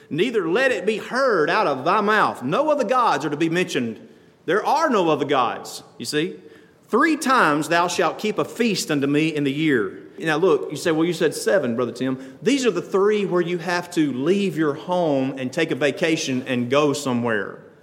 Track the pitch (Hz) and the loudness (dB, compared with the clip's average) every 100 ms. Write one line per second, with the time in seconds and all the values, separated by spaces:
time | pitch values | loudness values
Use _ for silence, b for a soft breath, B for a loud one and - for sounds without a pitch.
0 | B 147 226 220 165 196 269 220 185 214 | B -2 0 0 0 2 2 0 -2 -2
1 | - 247 269 202 151 196 190 135 139 202 | -4 -2 2 2 2 2 2 0 0 2
2 | 208 214 147 107 123 196 311 294 214 254 | 2 4 2 0 -2 0 0 0 0 2
3 | 226 143 151 147 165 170 180 147 117 107 | 2 0 -2 -2 0 0 -2 -2 -4 -6
4 | - B B B - 190 208 277 320 226 | -16 B B B -2 0 2 2 2 2
5 | 170 147 143 139 120 - - - - - | 2 2 2 2 0 -2 -10 -14 -16 -12
6 | 120 151 175 - B B B B _ 214 | -6 -4 -4 -6 B B B B _ 2
7 | 320 302 254 262 180 147 143 170 175 175 | 2 2 2 2 4 2 2 2 2 2
8 | 170 143 214 202 147 - 240 190 - 151 | 0 0 -2 -2 -4 0 0 0 -2 0
9 | 139 147 156 151 143 139 160 131 98 - | 2 2 2 0 -2 0 2 2 0 -6
10 | - - 160 160 185 143 - 143 180 156 | -16 -6 -2 2 2 2 0 -4 -2 0
11 | 165 165 165 151 - 202 131 117 120 110 | 0 0 -2 0 0 0 0 -2 -4 -4
12 | 131 131 B B 160 277 247 170 - 196 | -4 -4 B B 0 2 2 -2 -2 0
13 | 202 214 190 175 170 175 160 175 170 - | 2 2 0 0 0 -2 -2 -4 -2 0
14 | 151 123 143 202 196 151 156 139 - 180 | 0 0 0 2 0 0 -2 -2 -4 0
15 | 165 139 131 135 127 143 165 135 147 139 | 2 0 0 -4 -6 -2 -2 0 0 0
16 | 170 160 - 127 127 123 120 135 151 139 | 0 0 -2 -4 -2 -2 0 2 2 0
17 | 135 120 117 107 95 - - - | -2 -2 0 -2 -2 -10 -20 -20